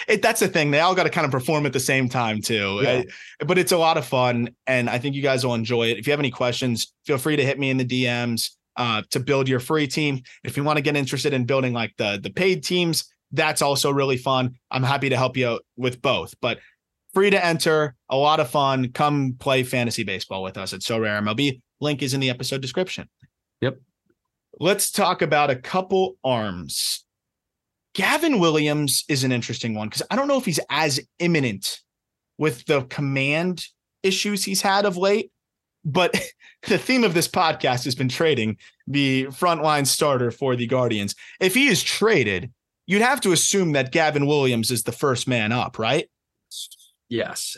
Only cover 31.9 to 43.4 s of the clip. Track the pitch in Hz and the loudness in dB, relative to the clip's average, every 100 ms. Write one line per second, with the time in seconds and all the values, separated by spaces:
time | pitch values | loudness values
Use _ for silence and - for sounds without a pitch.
31.9 | _ _ _ _ - 151 - - 147 127 | _ _ _ _ -4 -2 -2 0 0 0
32.9 | - 143 135 135 151 180 165 - _ _ | -6 -2 0 0 0 -2 -4 -10 _ _
33.9 | _ 190 190 208 202 196 190 202 196 202 | _ -2 -2 -2 -4 -2 -2 0 2 0
34.9 | 180 196 208 - _ _ _ _ _ 160 | 0 2 2 0 _ _ _ _ _ -2
35.9 | 147 175 - - - - - - 196 - | 2 2 0 -6 -14 -20 -12 0 0 2
36.9 | 254 220 170 151 185 165 156 139 123 147 | 4 4 2 0 2 2 2 0 0 -2
37.9 | 123 127 - 165 127 110 101 - _ - | -2 -2 2 2 2 0 -4 -12 _ -4
38.9 | 139 139 131 135 135 180 165 156 147 135 | 0 2 2 -2 0 0 2 2 2 2
39.9 | - 151 131 120 - 135 123 117 127 123 | 2 2 2 0 0 -2 0 0 0 2
40.9 | 107 101 - - - 190 240 277 - - | 0 -4 -8 -14 0 2 4 4 2 0
41.9 | - 214 190 107 92 123 - _ _ - | 0 2 4 2 -2 -6 -14 _ _ -2
42.9 | 196 240 269 196 160 | 2 2 2 2 2